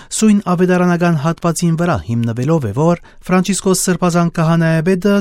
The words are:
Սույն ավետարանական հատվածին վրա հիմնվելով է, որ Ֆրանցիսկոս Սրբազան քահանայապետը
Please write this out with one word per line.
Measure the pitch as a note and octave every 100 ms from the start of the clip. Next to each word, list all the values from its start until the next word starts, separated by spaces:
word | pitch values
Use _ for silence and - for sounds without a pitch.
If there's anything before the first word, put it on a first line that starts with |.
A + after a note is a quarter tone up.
| -
Սույն | - A3 G3+
ավետարանական | F3+ F3 F3+ F3+ F3+ E3+ F3 D#3+
հատվածին | D#3+ E3 E3+ D#3+ E3+ D#3+
վրա | F3 B2+
հիմնվելով | E2+ A#2 A#2 A#2 C#3 E3 A2+
է, | A2+
որ | E3 E3+ - -
Ֆրանցիսկոս | - F#3 F#3 F#3 F#3+ F3+ -
Սրբազան | E3+ F3+ F3 E3+ E3+
քահանայապետը | D#3+ E3+ E3 D#3+ E3 F#3+ G3+ G3+